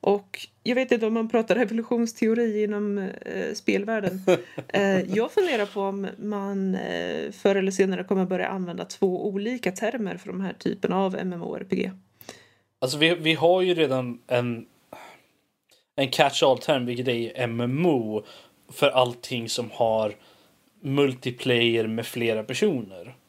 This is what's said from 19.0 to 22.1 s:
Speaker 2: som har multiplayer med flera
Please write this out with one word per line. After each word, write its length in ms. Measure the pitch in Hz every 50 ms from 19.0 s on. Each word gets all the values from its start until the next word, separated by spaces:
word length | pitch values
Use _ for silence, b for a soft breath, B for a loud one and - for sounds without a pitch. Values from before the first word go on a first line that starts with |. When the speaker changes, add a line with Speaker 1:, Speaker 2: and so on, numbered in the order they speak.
| 127 123 120 - - - 135 120 117 113
Speaker 2:
som 220 | - - 117 107
har 440 | - - 120 113 110 110 110 104 104 b b b b b b b b b b b _ _
multiplayer 1040 | - 143 135 143 143 139 127 127 - 127 123 - - 131 123 117 117 117 113 113 110
med 200 | 110 110 113 110
flera 380 | -